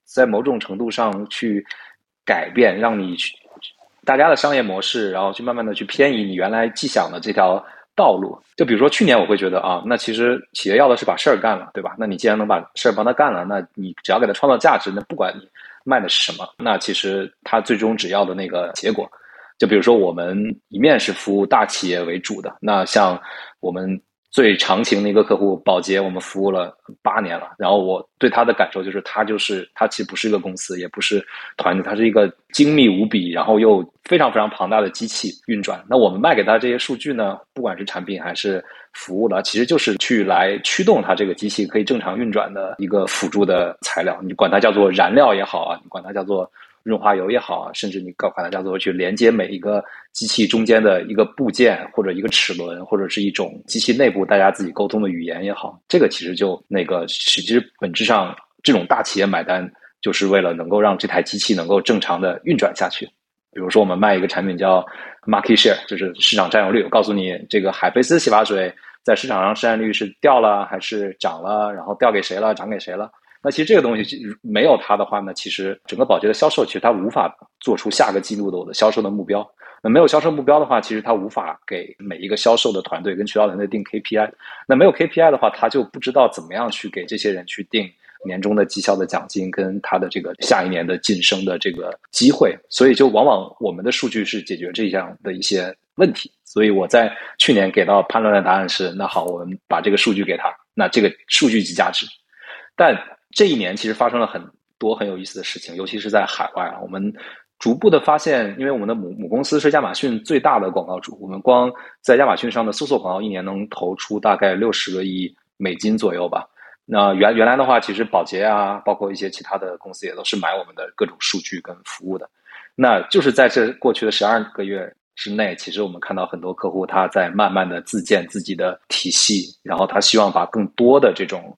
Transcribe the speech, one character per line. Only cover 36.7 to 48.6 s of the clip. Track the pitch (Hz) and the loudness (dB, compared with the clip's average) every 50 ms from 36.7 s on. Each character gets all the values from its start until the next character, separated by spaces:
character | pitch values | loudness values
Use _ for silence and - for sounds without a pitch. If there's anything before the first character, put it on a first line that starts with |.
| 120 | -2
数 | 120 - - 131 | -2 -4 -6 -8
据 | 117 - 147 | -6 -6 -6
呢， | 131 113 107 98 98 - - _ | -4 -4 -4 -4 -6 -8 -14 _
不 | - 135 | -10 -8
管 | 120 107 92 92 | -6 -6 -6 -8
是 | 101 | -10
产 | - - 90 90 | -10 -10 -10 -8
品 | 92 98 85 | -8 -8 -8
还 | 82 87 90 | -8 -8 -8
是 | - - 101 95 90 - - - - - _ | -6 -4 -4 -4 -4 -6 -10 -18 -20 -20 _
服 | - - - - 92 98 | -20 -18 -12 -8 -2 0
务 | 117 107 | 0 0
了， | 95 92 | 0 -2
其 | - - - | -2 -2 -2
实 | 92 82 | 0 0
就 | 147 170 147 | 2 2 2
是 | - 113 98 95 | 2 0 -2 -2
去 | - - 127 107 98 | 0 0 0 2 2
来 | 95 90 87 95 95 101 101 - | 2 2 2 2 2 0 -2 -4
驱 | - - - | -2 -2 2
动 | 185 226 202 123 | 4 4 4 4
他 | - - 92 | 2 0 0
这 | - 101 | 0 0
个 | 95 | -2
机 | 85 - 107 104 | -2 -4 -6 -4
器 | - - 101 | -4 -4 -2
可 | 85 - 110 | -2 0 0
以 | 104 | 0
正 | - 131 113 | 0 -2 -2
常 | - 92 92 113 | -2 -4 -4 -4
运 | 123 113 | -4 -2
转 | 101 107 104 101 | -2 -2 -2 -4
的 | 98 98 98 95 - - | -6 -8 -8 -8 -6 -6
一 | 98 90 | -4 0
个 | 104 98 92 | 0 0 0
辅 | - - - 98 80 | 0 -2 -4 -4 -2
助 | - 101 101 | 0 0 2
的 | - 90 87 87 87 - - | 2 2 2 0 -2 -4 -8
材 | - - - 82 | -10 -6 -4 -2
料， | 85 92 90 - | -2 -2 -4 -4
你 | 95 92 | -6 -6
管 | 87 - 101 87 | -2 0 2 4
它 | 101 101 | 4 4
叫 | 113 110 | 4 4
做 | 98 104 101 95 | 6 6 4 4
燃 | 92 95 87 90 110 | 4 4 2 4 6
料 | 139 143 120 | 6 6 6
也 | 101 95 98 | 4 2 -2
好 | - - 85 85 | -4 -4 -4 -4
啊， | 85 85 - | -4 -6 -8
你 | - - | -10 -14
管 | - 92 | -16 -14
它 | 90 - | -12 -10
叫 | 101 101 92 | -8 -6 -4
做 | 98 98 92 92 - _ - - - _ _ | -2 -2 -2 -4 -6 _ -20 -20 -20 _ _
润 | - 110 110 101 | -4 -4 -2 2
滑 | - 104 101 | 2 2 2
油 | 95 92 101 | 2 2 0
也 | 120 120 | 0 -2
好 | - - 87 85 | -2 -4 -6 -6
啊， | - - | -8 -8
甚 | - - - 101 | -10 -8 -8 -6
至 | 90 95 | -8 -8
你 | 90 90 | -10 -12
管 | 87 - 107 92 - | -6 -4 -4 -4 -4
它 | 95 87 87 | -4 -6 -6
叫 | 98 95 | -6 -6